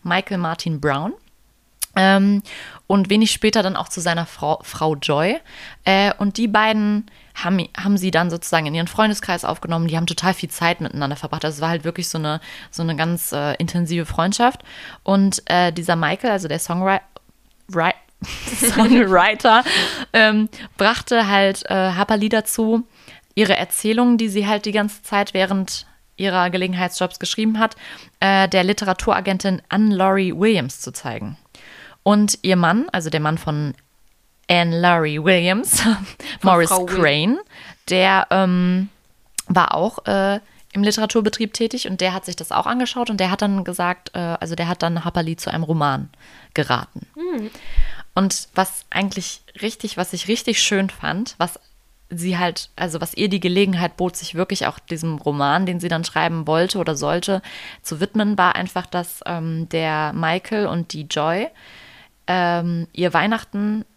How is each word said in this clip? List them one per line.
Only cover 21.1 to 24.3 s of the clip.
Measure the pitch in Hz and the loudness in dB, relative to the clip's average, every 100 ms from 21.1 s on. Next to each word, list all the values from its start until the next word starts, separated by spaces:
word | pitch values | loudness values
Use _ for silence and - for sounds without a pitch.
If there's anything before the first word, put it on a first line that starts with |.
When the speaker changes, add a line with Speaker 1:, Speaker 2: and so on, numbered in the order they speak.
| 233 202 | 2 4
Speaker 1:
halt, | 202 196 196 - | 4 4 0 -2
äh, | 190 185 | 0 0
Harper | 175 202 220 | 0 0 2
Lee | 214 | 2
dazu, | 220 214 - 220 226 240 _ - - _ | 0 0 -2 0 0 -2 _ -20 -20 _
ihre | - 208 - | 0 2 2
Erzählungen, | 196 - 214 220 247 240 | 0 -2 0 2 4 4
die | |
sie | 220 | 2